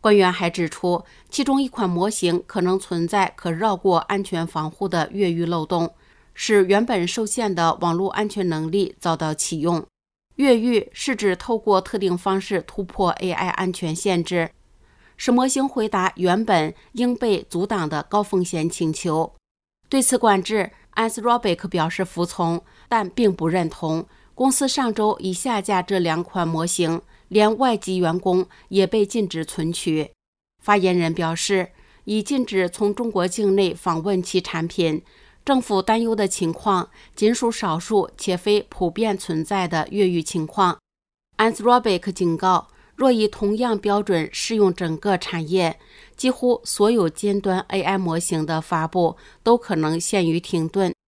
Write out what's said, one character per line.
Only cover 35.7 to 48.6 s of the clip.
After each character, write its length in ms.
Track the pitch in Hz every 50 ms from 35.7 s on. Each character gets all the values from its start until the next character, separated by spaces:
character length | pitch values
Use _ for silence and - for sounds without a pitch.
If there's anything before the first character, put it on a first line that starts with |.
| 208 190
担 200 | 185 - 220 226
忧 120 | 233 226 226
的 140 | 214 208
情 240 | 185 - - 185 160
况 380 | 165 - - 214 196 180 - - _ - - - _
仅 180 | - 208 214 240
属 160 | - 254 233
少 300 | 233 - - - 156 165
数 300 | - - 220 202 175 - -
且 180 | - - - 185
非 300 | 180 - 208 208 208 -
普 240 | _ - - 185 175
遍 260 | 170 - 226 220 196
存 280 | 190 - - 165 156 160
在 240 | - 208 196 180 165
的 180 | 170 165 151 -
越 200 | - 202 196 185
狱 120 | 175 170
情 240 | 156 - - 175 156
况。 320 | 156 - - 196 180 160 - _ _ _ _ _ _ _ _ _ _ _
Anthropic 720 | - 214 226 220 - 208 240 247 247 240 226 190 170 - 202
警 240 | 180 - 185 170 165
告， 320 | 160 185 185 185 165 - _ _ _ - _ _
若 180 | - 269 269 247
以 160 | 220 214 208
同 260 | - - 208 202 208 214
样 180 | 247 240 220
标 260 | 196 - 208 202 208 202
准 240 | - 190 165 156 - -
适 240 | - - - 226
用 160 | 214 208 185 175
整 240 | - 185 160 160
个 200 | 147 - 208 190
产 320 | 180 - - - 170 160 151
业， 300 | 180 190 175 165 165 - - _ - - - - _
几 120 | - - 254
乎 300 | 254 - 262 247 240 - -
所 260 | - - - 202 214
有 160 | 240 226 185
尖 320 | - - - - 208 196 202
端 220 | 196 196 185 185 185 _
A 120 | - 196 170
I 140 | 175 196
模 220 | 190 190 170 160 170
型 260 | 170 - 170 156 156
的 140 | 151 165
发 260 | 160